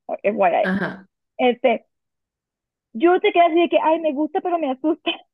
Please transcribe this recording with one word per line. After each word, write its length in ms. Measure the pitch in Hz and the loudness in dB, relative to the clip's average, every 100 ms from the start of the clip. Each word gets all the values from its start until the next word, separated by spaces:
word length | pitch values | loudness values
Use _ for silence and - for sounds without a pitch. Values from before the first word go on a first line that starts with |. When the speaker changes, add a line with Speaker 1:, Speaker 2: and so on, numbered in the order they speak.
| - - | -12 -6
Speaker 1:
F 120 | - 220 | -4 0
Y 40 | |
I. 260 | 185 147 185 | 0 2 0
Speaker 2:
Ajá. 400 | 190 165 - - _ _ - | -2 -4 -10 -20 _ _ -2
Speaker 1:
Este, 480 | 254 240 254 220 _ _ _ _ _ _ _ _ _ _ _ | 0 2 0 -2 _ _ _ _ _ _ _ _ _ _ _
Jude 260 | 226 330 370 | 0 2 2
se 120 | 415 | 2
queda 140 | 349 339 | 2 2
así 140 | 330 | 2
de 80 | 339 | 2
que, 100 | 311 | 2
"Ay, 180 | 311 339 | 0 0
me 120 | 320 | -2
gusta, 280 | 269 302 381 | -4 -4 -4
pero 180 | 370 339 | -4 -2
me 120 | 294 | -4
asusta." 400 | 262 311 320 - 330 _ | -4 -4 -4 -6 -8 _